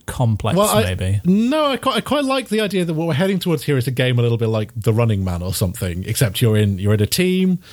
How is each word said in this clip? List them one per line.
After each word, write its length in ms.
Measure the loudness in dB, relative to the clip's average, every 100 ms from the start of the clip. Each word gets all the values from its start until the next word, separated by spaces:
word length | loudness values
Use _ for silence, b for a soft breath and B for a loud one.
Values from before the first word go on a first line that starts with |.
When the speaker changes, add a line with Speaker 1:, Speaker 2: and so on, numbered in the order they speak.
| -6
Speaker 1:
complex, 500 | -2 0 0 0 2
Speaker 2:
Well, 100 | 2
I, 140 | 2
Speaker 1:
maybe? 380 | 0 0 -2 0
Speaker 2:
no, 420 | 2 2 2 0 0
I 100 | -2
quite, 180 | -2 -2
I 40 |
quite 220 | -2 0
like 240 | 0 -2 -2
the 100 | -2
idea 240 | 0 -2
that 80 | -2
what 120 | -2 -2
we're 60 |
heading 240 | 0 0 0
towards 240 | 0 -2
here 120 | 0 0
is 80 | 0
a 40 |
game 280 | 0 0 2
a 40 |
little 140 | 2 0
bit 100 | 0
like 220 | -2 -4 -4
The 160 | 0
Running 320 | 2 2 2
Man 180 | 0 -2
or 120 | -4
something, 500 | -2 -2 -2 -6 -4
except 380 | -6 -2 -2 2
you're 140 | 2 2
in, 220 | 2 0
you're 140 | 0
in 60 | 2
a 60 | 2
team, 540 | 0 0 2 2 0 B